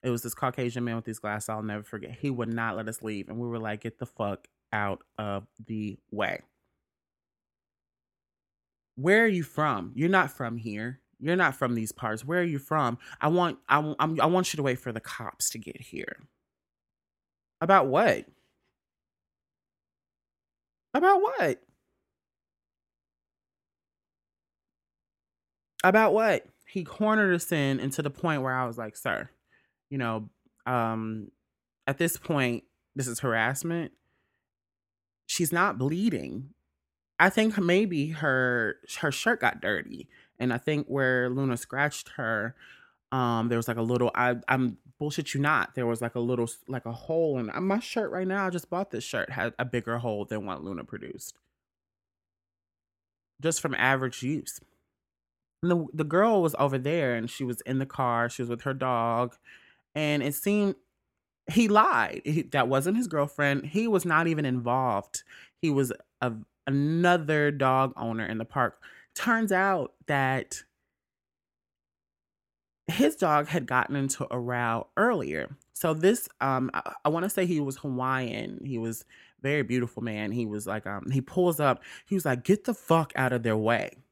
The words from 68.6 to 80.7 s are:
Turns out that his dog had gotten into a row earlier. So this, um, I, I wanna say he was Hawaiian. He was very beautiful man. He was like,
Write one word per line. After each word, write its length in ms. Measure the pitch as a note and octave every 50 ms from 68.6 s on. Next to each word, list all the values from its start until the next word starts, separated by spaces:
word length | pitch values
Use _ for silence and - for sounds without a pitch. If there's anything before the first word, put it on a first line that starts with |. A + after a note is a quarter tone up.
| B2+ A2 - _ - - - - - _ _
Turns 360 | - - - A#3 A3+ A3+ G3+
out 420 | G3 F#3 F#3+ G3 F#3+ F3 C3+ - _ _ -
that 560 | - D3+ C#3 C3+ C3 C3 C3 - _ - - - _ _ _ _ _ _ _ _ _ _ _ _ _ _ _ _ _ _ _ _ _ _ _ _ _ _ _ _ _ _ _ _ _ _ _ _ _ _ _ _ _ _ _ _
his 300 | - E3 F#3 C4 D4+ D#4
dog 320 | - F#3+ E3+ D3+ D3 D3 D3+
had 180 | D3+ F3 C3+
gotten 300 | A#2 C3 B2+ - - C#3
into 320 | C#3+ C3+ C3+ C3+ - - -
a 80 | - B2
row 500 | A#2+ A#2+ B2 A#2+ A#2+ A#2 A2+ A2+ - _ _
earlier. 600 | - G3+ A#3+ A#3+ F3 A#2+ C#2+ D2 D#2 C#2 - C#3+ - _ _ _
So 220 | - - E3 D#3+
this, 340 | D#3+ D#3+ F#3 A#3 A#3+ - - - _
um, 300 | C3 C3+ C3+ C3 C3 C3 -
I, 200 | - - - - - _
I 40 | D3
wanna 200 | D#3 E3 E3+ G3+
say 180 | - - F#3 F3
he 120 | F3 D3+
was 180 | D3 C#3 C3+ -
Hawaiian. 840 | - C#3+ C3 B2 B2+ C3 C3 C3 B2+ A#2+ - A2 A2+ G2 G2+ - -
He 140 | C#3 C3 A#2
was 280 | A2+ A2+ A2+ - - _ - - - _ _ _
very 220 | - C#3 D3 D3+ C3+
beautiful 400 | G#2 A#2+ B2+ A#2+ A#2 - - A2
man. 280 | A#2 G#2+ G#2+ G#2+ G#2
He 140 | G#2+ A#2+ A#2
was 220 | G#2+ G#2 G#2 G#2
like, 180 | G2+